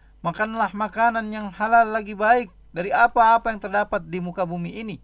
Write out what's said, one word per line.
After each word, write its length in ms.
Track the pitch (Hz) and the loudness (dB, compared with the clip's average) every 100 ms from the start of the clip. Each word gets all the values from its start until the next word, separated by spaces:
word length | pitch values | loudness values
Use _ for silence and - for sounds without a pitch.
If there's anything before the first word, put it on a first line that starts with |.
| _ _ 165 | _ _ -6
makanlah 480 | 165 214 226 202 | -4 -4 -2 -4
makanan 560 | 202 190 208 233 226 214 | -4 -6 0 0 0 -6
yang 240 | 214 208 | -8 -10
halal 380 | 175 220 233 220 | -6 4 4 4
lagi 260 | 220 208 202 | 0 -6 0
baik 320 | 214 247 233 - - | 2 2 0 -12 -14
dari 180 | 165 196 | -8 -2
apa-apa 640 | - 240 240 226 233 233 | 2 4 6 4 4 2
yang 80 | 214 | -6
terdapat 460 | 202 202 208 202 160 | -4 -2 -2 -4 -6
di 140 | 175 | -8
muka 240 | 180 175 175 | -6 -4 -4
bumi 320 | 175 170 202 | -4 -8 -10
ini 180 | 220 147 | -12 -12